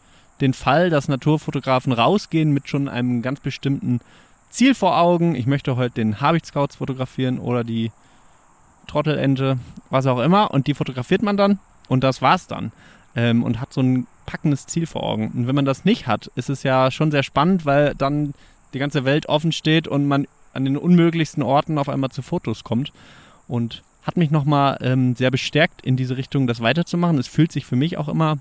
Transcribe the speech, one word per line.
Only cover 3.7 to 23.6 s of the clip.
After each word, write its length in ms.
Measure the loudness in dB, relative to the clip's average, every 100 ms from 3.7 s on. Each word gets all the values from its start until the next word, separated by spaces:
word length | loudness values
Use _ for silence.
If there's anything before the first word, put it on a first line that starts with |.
| -2 -2 -2 -4 -20 _ _ _
Ziel 240 | 2 2 4
vor 220 | 2 2
Augen. 340 | 4 4 2 0
Ich 120 | -2
möchte 280 | -2 -2 -2
heute 180 | -2 -2
den 260 | -2 0
Habichtskauz 540 | 0 0 -2 -4 -4 -4
fotografieren 640 | -8 -6 -8 -4 -4 -2
oder 240 | -2 -2
die 280 | -2 -4 -4 -6 _ _ -20 _ _ _ _ _ -8
Trottelente, 720 | -4 -2 0 0 0 0 -2 -6 -18 -4
was 160 | -2 0
auch 140 | 2
immer. 320 | 2 4 2
Und 160 | 0 -2
die 60 |
fotografiert 480 | -2 -4 -6 -2 0
man 160 | 0 2
dann 220 | 2 0 -4 -20 -2
und 160 | 0
das 180 | 2 2
war's 260 | 2 2 0
dann. 240 | -10 -10 -12 -20 -20 _ -2
Ähm, 280 | 0 2
und 160 | 0 -4
hat 140 | -6
so 80 | -2
ein 260 | 0 0 -2 _ -14
packendes 420 | -4 -2 -2 -2
Ziel 180 | -4 -4
vor 180 | -4
Augen. 280 | -4 -2 -4
Und 140 | -4 -2
wenn 80 | 0
man 100 | 0
das 200 | 0 2
nicht 220 | 0 0
hat, 200 | -4 -4 -8
ist 140 | -6
es 140 | -4
ja 280 | 0 2 2
schon 200 | 2 0
sehr 120 | 0
spannend, 420 | 0 2 2 2 2
weil 300 | 2 2 0
dann 380 | -2 -2 -4 -8 -18 _ _
die 60 | -6
ganze 260 | -4 0 2
Welt 220 | 0 0
offen 240 | 0 0
steht 360 | -2 2 2 2
und 200 | 0 0
man 200 | 0 -2 _ _
an 120 | -4 -2
den 120 | 0
unmöglichsten 640 | 4 6 6 2 -2 -2
Orten 340 | 0 0 0 -2
auf 120 | -2
einmal 220 | -2 -4
zu 100 | -6
Fotos 420 | -8 -6 -4 -8
kommt. 280 | -4 -4 -4 -10 -20 -20 -20 -20 -8
Und 340 | -4